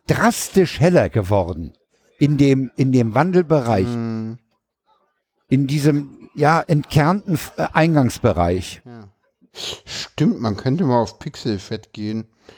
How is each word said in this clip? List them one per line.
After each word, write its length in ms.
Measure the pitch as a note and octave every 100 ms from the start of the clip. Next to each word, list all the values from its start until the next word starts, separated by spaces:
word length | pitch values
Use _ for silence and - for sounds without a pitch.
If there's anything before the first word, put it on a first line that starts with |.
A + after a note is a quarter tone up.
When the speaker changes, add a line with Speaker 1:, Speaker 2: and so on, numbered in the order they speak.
| -
Speaker 1:
drastisch 720 | C#3+ A#3 - - F#3+ E3 -
heller 280 | E3+ E3+ F#2
geworden 640 | A2+ F#2 G2+ F2 D#2+ D#2 - _ _ _ -
in 180 | C#3+ C#3+
dem, 340 | C#3 C3+ B2+ -
in 160 | C3+
dem 220 | B2+ A2+
Wandelbereich. 720 | A#2+ F3+ F3+ D3+ D3+ A#2 G#2+ A#2+
Speaker 2:
Hm. 520 | A#2+ A#2 A2 A2 A#2+ _ _ _ _ _ _ _ _ _ _ -
Speaker 1:
In 180 | C3+ C3+
diesem, 600 | D3+ D3 D3 C#3 - -
ja, 260 | - D3 E3
entkernten 760 | - D3+ - D3+ D3 G3 -
F-, 180 | D#3 - -
äh, 100 | D#3
Eingangsbereich. 1080 | E3 E3 D3+ A#2+ - A#2 E2 F2 F2+ - -
Speaker 2:
Ja. 240 | B2 A#2 G#2 _ _ _ _ - - - -
Stimmt, 520 | - - - F#3 F3
man 160 | A2+ G2
könnte 260 | B2+ E3
mal 160 | C#3+ A#2+
auf 180 | - -
Pixelfett 720 | D3+ - B2 G2 - A2 -
gehen. 320 | G#2+ G#2 A2 A2 _ _